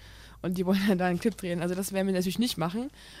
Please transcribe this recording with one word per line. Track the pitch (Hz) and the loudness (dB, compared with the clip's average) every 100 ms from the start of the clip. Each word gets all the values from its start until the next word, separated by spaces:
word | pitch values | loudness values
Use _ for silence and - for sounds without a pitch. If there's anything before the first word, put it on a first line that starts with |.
| - - - - | -20 -18 -20 -8
Und | 170 185 | -2 0
die | 180 | 2
wollen | 196 202 | 4 4
dann | 175 | 4
da | 180 | 4
einen | 175 | 2
Clip | 233 - | 0 0
drehen. | 180 175 | -2 0
Also | 175 180 | 0 -2
das | 190 | -2
werden | 190 190 | 0 2
wir | |
natürlich | 185 185 180 | 2 2 2
nicht | 247 - | 0 0
machen. | 165 208 269 - - - | -2 -2 -6 -10 -18 -18